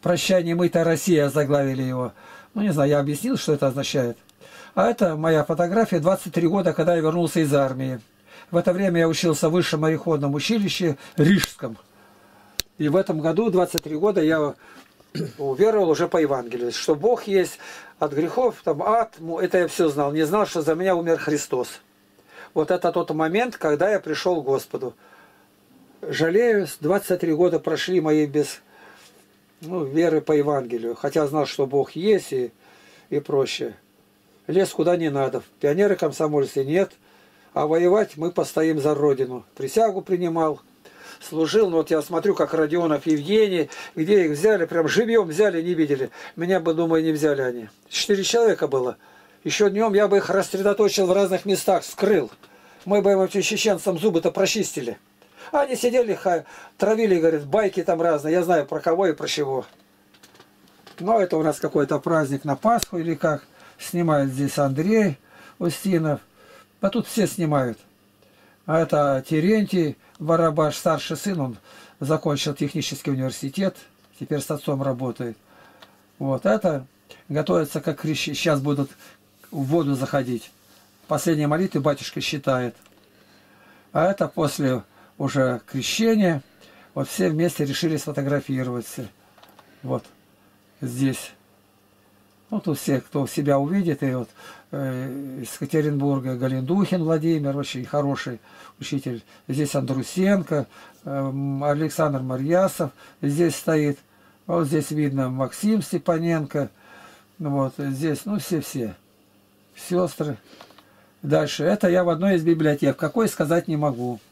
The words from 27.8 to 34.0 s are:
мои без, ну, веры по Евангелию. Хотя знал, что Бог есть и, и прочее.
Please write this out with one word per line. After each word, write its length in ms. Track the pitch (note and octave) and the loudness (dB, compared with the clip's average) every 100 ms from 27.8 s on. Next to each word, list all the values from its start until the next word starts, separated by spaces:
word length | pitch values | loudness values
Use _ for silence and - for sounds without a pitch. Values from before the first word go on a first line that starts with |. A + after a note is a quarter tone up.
| D#3+ F#3 | 0 0
мои 260 | D#3 D3+ D3 | 2 2 2
без, 360 | D3 C#3 - _ - - - - _ _ _ _ _ | 0 -2 -6 _ -20 -20 -20 -20 _ _ _ _ _
ну, 220 | D#3+ F3+ | -8 -6
веры 380 | C#3 D3 E3+ D#3 | -2 2 2 2
по 100 | - | 2
Евангелию. 640 | D3+ C#3+ C#3+ B2 A#2 A2+ A#2+ | 2 2 0 -2 -6 -6 -4
Хотя 320 | D3 D#3+ D3 | -2 0 0
знал, 180 | D3+ C#3 | 0 -2
что 220 | - C3+ | -2 0
Бог 240 | C#3 C3 | 0 -2
есть 400 | D3+ G3 G3 - | -2 2 0 0
и, 200 | C3 B2 _ - - - - _ | -4 -4 _ -20 -20 -20 -20 _
и 100 | C#3+ | -6
прочее. 560 | C#3+ C#3+ C3+ - B2 G2+ _ _ | 0 0 0 -2 -8 -10 _ _